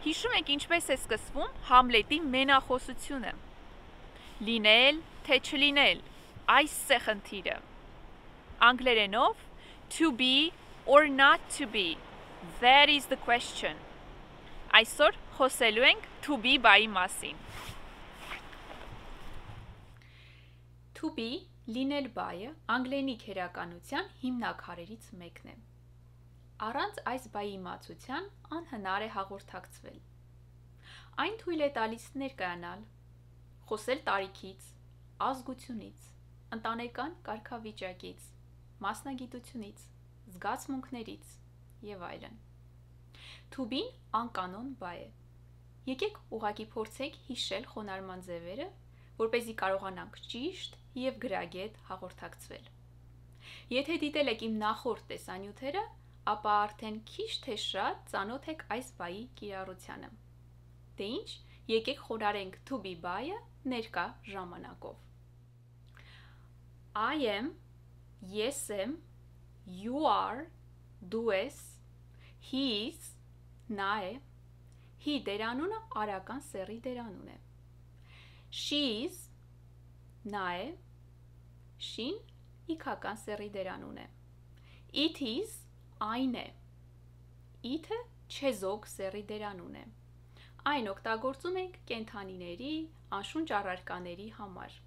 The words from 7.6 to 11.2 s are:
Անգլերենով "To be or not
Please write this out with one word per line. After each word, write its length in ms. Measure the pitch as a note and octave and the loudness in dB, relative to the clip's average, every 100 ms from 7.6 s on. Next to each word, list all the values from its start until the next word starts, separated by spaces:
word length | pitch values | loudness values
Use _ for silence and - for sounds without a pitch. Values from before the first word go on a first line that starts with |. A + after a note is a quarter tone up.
| - - - - - - - - - - A3+ | -6 -16 -16 -16 -16 -16 -18 -18 -16 8 8
Անգլերենով 760 | B3 B3+ A#3 G3+ G#3 D#4 A4+ - - - - - - | 8 6 6 6 6 6 4 -8 -16 -16 -18 -10 4
"To 160 | D#4+ A#3+ | 4 6
be 120 | B3+ C4 D#4+ - - - - | 6 6 6 0 -16 -10 10
or 240 | C#4 D4+ | 10 12
not 320 | C4+ | 10